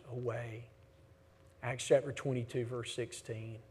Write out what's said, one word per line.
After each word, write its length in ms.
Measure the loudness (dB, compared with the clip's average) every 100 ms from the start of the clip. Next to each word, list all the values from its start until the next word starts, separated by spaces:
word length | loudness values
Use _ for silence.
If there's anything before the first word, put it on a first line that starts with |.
| -10
away. 540 | -4 -2 -2 -4 -8 -12 -20 -20 -20 -20 -20 -20 -20 -20 -8
Acts 240 | -4 0 8
chapter 240 | 8 6
twenty-two, 540 | -2 0 0 0 -2
verse 280 | -2 -2 -4
sixteen. 680 | -4 -4 -6 -8 -8 -8 -10 -14